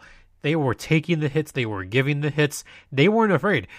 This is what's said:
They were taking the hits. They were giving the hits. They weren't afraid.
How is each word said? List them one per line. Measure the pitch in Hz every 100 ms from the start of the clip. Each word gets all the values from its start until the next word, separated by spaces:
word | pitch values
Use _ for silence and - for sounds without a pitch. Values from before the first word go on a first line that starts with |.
| - - _ _
They | 147 160
were | 135
taking | - - 156 170 160
the | 151
hits. | 156 147
They | 135 113
were | 98
giving | 92 123 135 143
the | 147
hits. | 151 147 - - - _
They | 135 175
weren't | 226 214
afraid. | 160 202 147 92